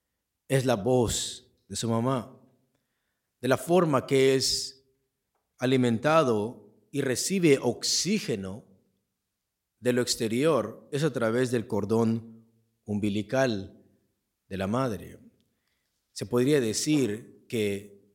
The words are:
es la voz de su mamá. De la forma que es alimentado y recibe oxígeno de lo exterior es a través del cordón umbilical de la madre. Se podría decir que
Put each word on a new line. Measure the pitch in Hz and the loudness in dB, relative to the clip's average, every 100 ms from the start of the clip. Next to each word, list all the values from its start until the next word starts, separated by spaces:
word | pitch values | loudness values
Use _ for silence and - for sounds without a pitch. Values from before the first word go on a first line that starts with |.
| _ _ _ _ - | _ _ _ _ -2
es | 135 127 | 0 2
la | 113 | 0
voz | 107 127 107 - - - _ _ - | 2 2 2 -2 -6 -12 _ _ -12
de | 98 | -6
su | 113 | -2
mamá. | 113 123 131 98 - _ _ _ _ _ _ _ _ _ _ | -2 -2 -4 -6 -16 _ _ _ _ _ _ _ _ _ _
De | 123 | -2
la | 127 | 0
forma | - 180 165 131 - | 2 2 4 2 2
que | 135 135 135 | 2 4 4
es | 123 - - - _ _ _ _ _ _ _ - | 0 -4 -6 -14 _ _ _ _ _ _ _ -4
alimentado | 127 131 123 113 151 160 135 107 110 - - _ _ | 0 2 2 2 2 4 4 2 -2 -8 -20 _ _
y | 139 | -6
recibe | 131 117 - 190 170 131 | -4 -2 -2 2 4 4
oxígeno | 123 113 - - 160 214 - 107 95 107 - _ _ _ _ _ _ _ _ _ _ _ | 2 -2 -2 -2 0 -2 -2 -6 -6 -12 -16 _ _ _ _ _ _ _ _ _ _ _
de | 120 | -2
lo | 123 | 0
exterior | 120 - 113 120 160 135 104 - - | 0 -2 -2 0 2 2 0 -8 -8
es | 139 | -4
a | 156 | -2
través | 123 110 120 127 | 0 0 0 0
del | 120 101 | -2 -2
cordón | 101 101 113 113 113 - - _ _ _ _ - | -2 0 2 2 0 -6 -20 _ _ _ _ -6
umbilical | 104 104 104 98 131 131 104 95 - _ _ _ _ _ _ - | -2 -2 -2 -2 0 0 -2 -8 -16 _ _ _ _ _ _ -12
de | 95 | -6
la | 95 | -2
madre. | 120 131 90 85 - - _ _ _ _ _ _ _ _ | -2 -2 -6 -12 -20 -20 _ _ _ _ _ _ _ _
Se | - 104 | -12 -2
podría | 123 127 147 | 0 2 2
decir | 113 104 151 151 117 107 - - - | 2 -2 0 2 0 -4 -10 -20 -8
que | 117 104 98 - - _ | -2 -2 -4 -10 -20 _